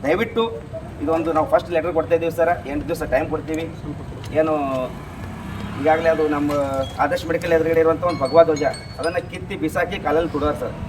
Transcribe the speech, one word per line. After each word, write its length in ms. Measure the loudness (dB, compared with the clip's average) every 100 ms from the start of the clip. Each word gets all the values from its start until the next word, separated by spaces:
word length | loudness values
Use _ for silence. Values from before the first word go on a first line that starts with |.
ದಯವಿಟ್ಟು 380 | 2 0 0 0 -2 -4 -10 -12 -12 -6
ಇದೊಂದು 280 | -2 0 2 0
ನಾವು 100 | 4
ಫಸ್ಟ್ 180 | 2 4
ಲೆಟರ್ 200 | 0 2 0
ಕೊಡ್ತಾ 160 | 2 2
ಇದ್ದೀವಿ 180 | 2 2
ಸರ್, 140 | 2 0 -2
ಎಂಟು 120 | -6 -4
ದಿವಸ 120 | -4 0
ಟೈಮ್ 120 | 0 0
ಕೊಡ್ತೀವಿ. 320 | -4 -4 -4 -4 -8 -10 -10 -10 -12 -4 0
ಏನು 140 | 2 2 0 -2 -4 -8 -12 -12 -10 -10 -10 -8 -8 -2
ಈಗಾಗಲೇ 280 | 2 4 4
ಅದು 100 | 4 2
ನಮ್ಮ 160 | 2 2 2 0 0 -2 0
ಆದರ್ಶ್ 200 | 0 0 0
ಮೆಡಿಕಲ್ 240 | -2 2 4
ಎದುರುಗಡೆ 240 | 4 4
ಇರುವಂಥ 200 | 4 4 0
ಒಂದು 100 | 0
ಭಗವಾ 180 | 4 6 6
ಧ್ವಜ, 160 | 6 0 -2 -10 -6
ಅದನ್ನು 240 | -2 -2 -6
ಕಿತ್ತಿ 240 | -10 -8 -4
ಬಿಸಾಕಿ 360 | -4 -2 -2 -2
ಕಾಲಲ್ಲಿ 260 | 0 0 0
ಕೊಡೋರು 240 | 0 -2 -2
ಸರ್. 140 | -6 -6